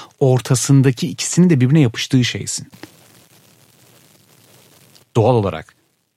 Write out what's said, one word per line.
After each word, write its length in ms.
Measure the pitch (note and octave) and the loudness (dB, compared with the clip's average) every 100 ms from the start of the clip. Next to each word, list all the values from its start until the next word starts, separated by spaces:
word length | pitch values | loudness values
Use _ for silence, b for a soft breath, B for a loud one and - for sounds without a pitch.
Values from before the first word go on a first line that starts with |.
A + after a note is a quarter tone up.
| B - | B -2
ortasındaki 880 | C3+ B2+ - B2+ - C#3 C3+ - E3 | 0 0 0 -2 2 2 2 0 -6
ikisinin 420 | - - - F3+ | -8 -4 2 2
de 120 | C#3+ | 2
birbirine 180 | B2+ D#3 | 2 2
yapıştığı 440 | A#2+ - - C3 | 2 -2 -2 0
şeysin. 480 | A2+ G2+ - - - - - _ _ _ _ _ _ _ _ _ _ _ _ _ _ _ _ _ _ _ _ _ _ A#2 | 0 -4 -10 -12 -14 -20 -20 _ _ _ _ _ _ _ _ _ _ _ _ _ _ _ _ _ _ _ _ _ _ 0
Doğal 200 | A2 A#2+ | 2 0
olarak 400 | G2 D#2+ - _ _ _ _ | -2 -6 -14 _ _ _ _